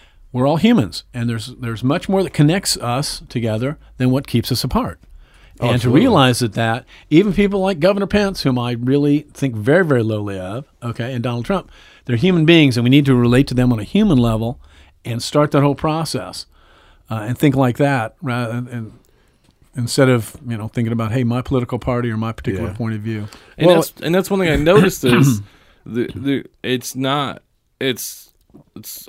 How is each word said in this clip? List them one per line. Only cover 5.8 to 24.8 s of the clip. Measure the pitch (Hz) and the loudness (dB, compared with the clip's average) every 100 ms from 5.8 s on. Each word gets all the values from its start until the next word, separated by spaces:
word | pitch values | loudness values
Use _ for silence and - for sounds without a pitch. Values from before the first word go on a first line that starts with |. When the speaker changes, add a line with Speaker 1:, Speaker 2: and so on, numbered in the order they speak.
| 120 135 | 2 4
Speaker 1:
to | |
realize | 262 190 127 120 | 4 6 4 2
that, | 120 | -2
that | 123 113 117 - - _ | -2 -2 -2 -6 -20 _
even | 156 208 | 2 4
people | 160 202 196 | 2 0 0
like | 190 180 | -2 0
Governor | 175 202 196 | 2 2 0
Pence, | 208 202 185 | 0 0 -2
whom | 139 123 | -2 0
I | 120 | -2
really | 117 123 139 143 147 147 | -4 0 2 4 2 -2
think | - 135 | -6 -6
very, | 110 104 170 | -2 2 2
very | 170 127 | 4 2
lowly | 110 107 101 95 | 0 -2 -4 -8
of, | 92 113 151 _ | -8 -10 -12 _
okay, | 117 113 120 | -10 -8 -8
and | 127 | -6
Donald | 123 120 | -6 -6
Trump, | 117 190 - - - - - | -4 -4 -6 -18 -20 -18 -4
they're | 117 | 0
human | 180 175 156 | 2 2 6
beings, | 170 143 120 | 6 6 4
and | |
we | 120 | 4
need | 139 | 4
to | 139 | 4
relate | 123 120 123 143 | 4 4 4 2
to | |
them | 127 123 | 2 2
on | 113 | 0
a | |
human | 101 196 214 135 | -2 0 2 4
level | 117 110 113 - - - - _ | 2 0 -4 -8 -16 -20 -20 _
and | - 117 | -8 -8
start | - 147 147 | -2 0 2
that | 147 | 2
whole | 143 | 0
process, | 139 160 156 156 123 90 - - _ _ _ _ _ _ | 0 -4 -4 -4 -8 -10 -14 -18 _ _ _ _ _ _
uh, | 110 107 | -8 -6
and | 123 | 0
think | 151 | 0
like | 131 131 117 | 2 0 0
that | 143 135 113 - | 0 0 -4 -8
rather | 131 120 117 | -8 -6 -4
than, | 120 123 | -6 -8
and | 120 107 - _ _ _ _ _ _ _ - | -10 -12 -16 _ _ _ _ _ _ _ -8
instead | 120 - 131 | -4 2 4
of, | 120 104 - 120 | 2 -2 -10 -10
you | 113 | -8
know, | 110 | -8
thinking | - 113 | -4 -4
about, | 117 110 | -2 -2
hey, | 127 | -2
my | 120 120 | -2 -2
political | 117 135 120 120 | -2 -2 -2 -4
party | - 120 120 | -4 -4 -2
or | 110 | -4
my | 110 | -6
particular | 113 - 98 113 | -6 -6 -6 -6
Speaker 2:
Yeah. | 98 | -6
Speaker 1:
point | 113 | -6
of | 110 | -6
view. | 107 110 104 - - - | -6 -8 -10 -14 -20 2
Speaker 3:
And | 165 | 4
Speaker 2:
Well | 170 | 4
Speaker 3:
that's, | - - | 2 -6
and | - | -2
that's | 180 180 | 0 0
one | 196 | -2
thing | 175 | 0
I | 143 | 2
noticed | 156 202 | 4 6